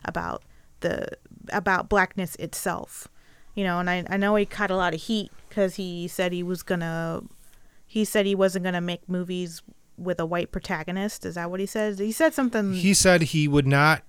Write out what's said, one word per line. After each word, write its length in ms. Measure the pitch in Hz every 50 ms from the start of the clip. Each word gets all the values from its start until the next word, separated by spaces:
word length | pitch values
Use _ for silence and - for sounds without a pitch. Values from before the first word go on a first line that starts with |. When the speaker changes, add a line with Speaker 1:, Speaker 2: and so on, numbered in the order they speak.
| -
Speaker 1:
about 400 | - - 85 85 85 62 - - - - - - - - -
the, 300 | - - - - - - - - - - - - - -
about 400 | - 208 175 196 190 180 - -
blackness 480 | 208 202 185 - - 196 180 170 -
itself. 720 | - - 156 - - - 190 170 - - - - - - - _ - - - - - - - -
You 80 | 208 196
know, 160 | 185 175 175
and 100 | 180 180
I, 140 | 180 180 170 -
I 80 | 185
know 200 | 202 196 202 214
he 100 | 208 202
caught 240 | 202 - - 208 185
a 60 | 185
lot 180 | 190 180 175 160
of 60 | 160
heat 320 | - - 226 214 190 - - - - -
'cause 240 | - 208 196 185 185
he 320 | - 190 180 175 175 170
said 260 | 175 - - 185 180
he 120 | 175 175 175
was 180 | 175 185 170
gonna, 600 | - - 185 175 170 165 165 165 165 165 165 - - - - - - - - - - - - - -
he 200 | - - 220 214
said 200 | - - 214 196
he 100 | 196 196
wasn't 260 | 190 190 190 180 190 180
gonna 160 | 185 180 175
make 280 | 175 175 175 175 - -
movies 520 | 180 180 180 180 185 180 180 165 165 - - - - - _ _ - -
with 180 | 175 185 175 170
a 80 | 165
white 240 | 165 175 175 - -
protagonist. 760 | - - - - 190 156 156 - 175 190 196 208 - - -
Is 80 | 175 165
that 140 | 175 170 175
what 100 | 180 190
he 60 | 196
says? 320 | 196 - 220 214 214 202 190
He 140 | 202 220
said 220 | 220 - 320 320 -
something. 380 | - 269 240 - 220 202 196 190
Speaker 2:
He 200 | 180 170 190 196
said 280 | - - 190 180 175
he 240 | 165 135 - 156 151
would 200 | 147 143 147 139
not, 360 | 135 139 139 147 156 156 - -